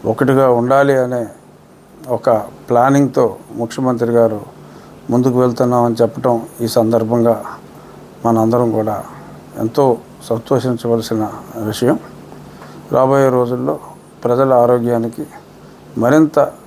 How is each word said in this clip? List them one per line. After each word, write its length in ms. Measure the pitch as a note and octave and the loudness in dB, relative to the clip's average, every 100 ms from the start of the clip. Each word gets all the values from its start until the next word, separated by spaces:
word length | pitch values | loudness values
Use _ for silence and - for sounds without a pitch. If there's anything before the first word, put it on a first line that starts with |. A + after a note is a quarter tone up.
| - | -2
ఒకటిగా 340 | - C3 C3+ C3+ A#2+ | -2 0 2 2 2
ఉండాలి 340 | B2 C3+ C#3+ C3+ B2+ | 2 2 2 0 0
అనే 180 | B2 G#2+ - - - - - - - - A#2 | -4 -8 -12 -20 -20 -20 -20 -20 -20 -6 -2
ఒక 140 | - A2 G2+ - - | 0 0 -2 -16 0
ప్లానింగ్తో 580 | A#2+ C3 C#3 C3+ C3 A#2+ - - A2+ | 2 4 4 2 2 0 -2 -14 -8
ముఖ్యమంత్రి 500 | A#2 - B2+ A#2+ A#2 A#2 | -8 -4 -4 -2 0 2
గారు 220 | A2+ G#2 G2+ - - - - - - | 2 0 -10 -20 -20 -20 -20 -20 -2
ముందుకు 260 | A#2+ B2+ B2 | 0 2 2
వెళ్తున్నామని 560 | B2+ A#2 B2 B2 A#2+ A2+ | 0 0 0 2 0 0
చెప్పటం 340 | A#2 - B2+ A#2+ A#2 - A#2 | 0 0 -2 -2 -6 -8 -2
ఈ 20 | B2 | 0
సందర్భంగా 580 | A2+ A#2 A2 A#2+ A#2 A2 - - - - - - - - A#2 | 2 0 0 2 2 0 -4 -16 -20 -20 -20 -20 -20 -6 0
మనందరం 440 | A2+ A2+ A#2+ A#2+ A2 | 2 2 0 0 -2
కూడా 180 | G#2+ G#2 - - - - - - | -4 -6 -10 -18 -20 -20 -18 -8
ఎంతో 220 | A2 B2+ C3+ A#2 - - - | -4 2 2 0 -6 -20 -6
సంతోషించవలసిన 920 | A2+ - C3 B2+ A#2 A#2 A#2 A2 A2 G#2+ - - A#2 G#2+ | -6 -2 -2 0 -4 -2 -2 -2 -4 -4 -10 -16 -10 -8
విషయం. 280 | G#2+ B2 - - - - - - - - - - B2 | -2 0 0 -6 -20 -20 -20 -20 -20 -20 -20 -4 0
రాబోయే 320 | C3 C#3 C3+ B2+ | 2 4 4 2
రోజుల్లో 380 | A#2+ B2 C3 D3 - - - - | 0 -2 -4 -6 -10 -20 -20 -6
ప్రజల 260 | A#2+ B2 C3+ B2+ | -2 2 4 4
ఆరోగ్యానికి 640 | A#2+ B2 A#2 A#2+ A#2 - D#3 - - - - - - - | 4 2 0 -2 -4 -8 -14 -14 -20 -20 -20 -20 -12 -2
మరింత 360 | A#2 D3+ D#3 D3 C#3 - | 2 4 4 2 0 -4